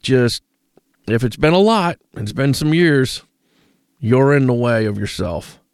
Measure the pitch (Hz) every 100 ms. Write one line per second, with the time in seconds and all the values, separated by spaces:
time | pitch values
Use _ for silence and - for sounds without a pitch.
0 | - 131 120 - _ _ _ _ _ _
1 | - 113 123 - 151 175 208 226 175 -
2 | _ - 104 151 139 131 151 160 175 143
3 | 131 - _ _ _ _ _ _ _ _
4 | 113 127 135 143 131 120 120 117 110 101
5 | 101 - 90 82 - - _